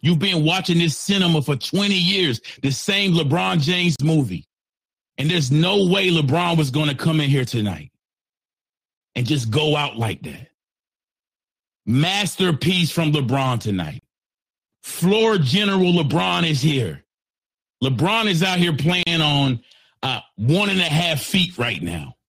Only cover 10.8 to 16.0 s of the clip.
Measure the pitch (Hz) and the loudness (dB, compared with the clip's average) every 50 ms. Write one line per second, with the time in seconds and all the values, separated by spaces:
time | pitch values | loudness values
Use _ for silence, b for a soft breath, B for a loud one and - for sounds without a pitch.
10.8 | _ _ _ _ _ _ _ _ _ _ _ _ _ _ _ _ _ _ _ _ | _ _ _ _ _ _ _ _ _ _ _ _ _ _ _ _ _ _ _ _
11.8 | _ - 113 131 156 175 190 202 208 180 - - 196 180 165 - - 170 185 180 | _ -2 0 2 2 2 0 0 -2 -4 -2 0 0 2 2 0 0 0 2 2
12.8 | 170 147 - - 165 156 147 151 135 110 127 139 135 131 123 107 - 113 101 95 | 0 0 0 0 0 0 0 0 0 0 0 0 0 0 -2 -2 -2 -4 -4 -4
13.8 | 85 76 73 - _ _ _ _ _ _ _ _ _ _ _ _ _ _ _ _ | -4 -6 -10 -14 _ _ _ _ _ _ _ _ _ _ _ _ _ _ _ _
14.8 | _ - - - 165 180 202 220 220 226 220 196 151 127 131 202 208 202 196 190 | _ -14 -8 -2 0 2 2 4 4 2 2 2 0 2 2 0 2 2 2 2
15.8 | 185 180 180 170 | 2 2 2 2